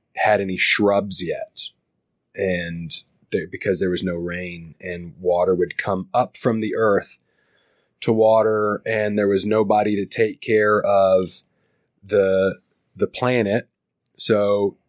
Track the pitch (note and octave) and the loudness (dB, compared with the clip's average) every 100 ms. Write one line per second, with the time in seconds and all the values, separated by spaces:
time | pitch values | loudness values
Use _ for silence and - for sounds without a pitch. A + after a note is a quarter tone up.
0 | _ - G#2+ G#2 G2 F#2 - - G#2 G2+ | _ -2 2 2 0 -2 0 2 2 2
1 | G2+ F#2 F2 - - - - - _ _ | 0 -4 -4 -6 -8 -10 -12 -14 _ _
2 | _ _ _ - G2 F2+ E2+ E2+ E2 - | _ _ _ -4 -2 -2 -4 -8 -8 -10
3 | - _ _ G2 D#2+ - G#2 E2+ F#2+ F2 | -12 _ _ -6 -6 -6 -4 -2 -2 -2
4 | F#2 E2+ F2 F2 F2+ F2 E2 - F#2 F2 | -4 -6 -6 -8 -10 -12 -16 -14 -12 -10
5 | E2+ E2 F2+ F2 F2+ F2+ E2+ - - F#2+ | -12 -6 -2 0 2 2 0 -4 -4 -4
6 | F2+ A#2+ B2 - C3 A2 G#2+ G2+ A2 G2 | -2 -2 -2 -2 -2 -2 -2 0 2 2
7 | - - _ _ _ _ _ _ _ _ | -2 -10 _ _ _ _ _ _ _ _
8 | - A2 A2 A2 A2 G#2+ G#2+ G#2 - A2 | -2 2 4 4 4 2 0 -2 -4 -2
9 | G#2+ G#2 G2+ G2 G#2 G#2+ G2+ G#2 G#2+ G2+ | 0 0 2 0 2 0 2 2 2 -2
10 | F#2+ - A2 - - G#2+ G#2 G#2+ G2 G2+ | -4 -2 -2 -2 -2 2 2 2 2 4
11 | F#2+ F#2 F2+ - - _ _ _ _ _ | 4 4 0 -6 -16 _ _ _ _ _
12 | G2+ G#2 F#2+ F#2+ F#2+ - _ _ _ - | -2 2 4 2 2 -2 _ _ _ -4
13 | G2+ - B2 B2 G#2 A#2 - _ _ _ | -4 0 0 2 2 0 -2 _ _ _
14 | - - - G#2+ G2+ G2+ G2+ - | -20 -6 0 2 2 2 0 -4